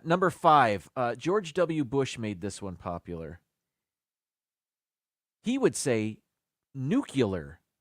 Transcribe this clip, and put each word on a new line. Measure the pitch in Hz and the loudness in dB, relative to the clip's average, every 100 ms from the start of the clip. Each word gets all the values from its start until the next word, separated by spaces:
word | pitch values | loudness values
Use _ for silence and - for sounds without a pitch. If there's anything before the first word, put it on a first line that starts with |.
number | 156 175 185 | 0 0 2
five, | - 170 151 120 101 - - | 2 6 8 6 2 -4 -4
uh, | 123 | -4
George | 123 156 202 175 | -2 -2 -2 -2
W. | 151 170 160 | -2 0 0
Bush | 131 139 131 - | -2 0 -2 -2
made | 110 95 | -6 -6
this | 98 - | -6 -8
one | 101 90 | -10 -10
popular. | 95 85 - 85 80 85 _ _ _ _ _ _ _ _ _ _ _ _ _ _ _ _ _ _ _ _ | -8 -8 -8 -10 -10 -14 _ _ _ _ _ _ _ _ _ _ _ _ _ _ _ _ _ _ _ _
He | - 262 | -4 2
would | 226 117 | 2 2
say | 139 117 107 107 _ _ _ _ _ 135 | 0 0 -2 -6 _ _ _ _ _ -8
nucular, | 131 233 269 135 110 92 71 82 _ _ | -2 0 0 0 0 0 -6 -14 _ _